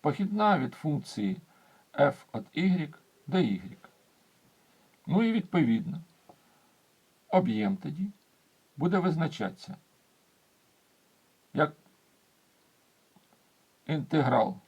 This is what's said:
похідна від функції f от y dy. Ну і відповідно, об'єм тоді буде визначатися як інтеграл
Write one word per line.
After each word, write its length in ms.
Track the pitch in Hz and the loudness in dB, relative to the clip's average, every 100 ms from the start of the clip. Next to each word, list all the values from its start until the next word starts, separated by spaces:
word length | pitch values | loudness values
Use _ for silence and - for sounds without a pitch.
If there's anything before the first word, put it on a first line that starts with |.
похідна 580 | 151 135 196 208 214 185 | -2 -2 -4 0 2 2
від 140 | 127 | 0
функції 680 | - 160 147 - - 101 95 - _ _ _ _ | -4 -4 -4 -6 -4 -4 -4 -10 _ _ _ _
f 220 | - 143 135 - | 2 2 2 -10
от 260 | 113 - - | -10 -8 0
y 360 | 185 175 151 - _ _ - | 2 2 -2 -10 _ _ -4
dy. 480 | 185 - 135 - - - _ _ _ _ _ _ _ _ _ _ _ - | 0 0 -2 -6 -18 -20 _ _ _ _ _ _ _ _ _ _ _ 0
Ну 180 | 185 | 2
і 80 | 226 | 2
відповідно, 720 | 220 - 175 123 113 - - - _ _ - _ _ _ _ _ _ _ _ _ | 0 0 2 4 2 0 -10 -12 _ _ -20 _ _ _ _ _ _ _ _ _
об'єм 500 | 185 123 113 101 185 | 2 2 0 0 -2
тоді 340 | 151 151 202 - _ _ _ _ _ - | -6 -6 -8 -8 _ _ _ _ _ -4
буде 220 | 165 190 | 0 2
визначатися 760 | 180 160 160 - - - - - _ _ _ _ _ _ _ _ _ _ _ _ _ _ _ _ _ | 0 0 -2 -4 -8 -8 -16 -18 _ _ _ _ _ _ _ _ _ _ _ _ _ _ _ _ _
як 200 | - 151 - _ _ _ _ _ _ _ _ _ _ _ _ _ _ _ _ _ _ _ _ - | -2 -2 -2 _ _ _ _ _ _ _ _ _ _ _ _ _ _ _ _ _ _ _ _ -4
інтеграл 720 | 156 - 156 135 123 107 95 | -4 0 2 4 4 2 -2